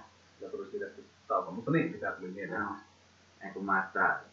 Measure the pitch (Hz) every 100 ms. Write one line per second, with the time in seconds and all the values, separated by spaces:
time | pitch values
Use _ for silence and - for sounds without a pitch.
0 | - - - - - - 98 101 98 -
1 | - - - 165 - 196 - 160 - -
2 | - - 92 98 98 92 - - - -
3 | - - - - 98 98 98 92 - 98
4 | 90 - -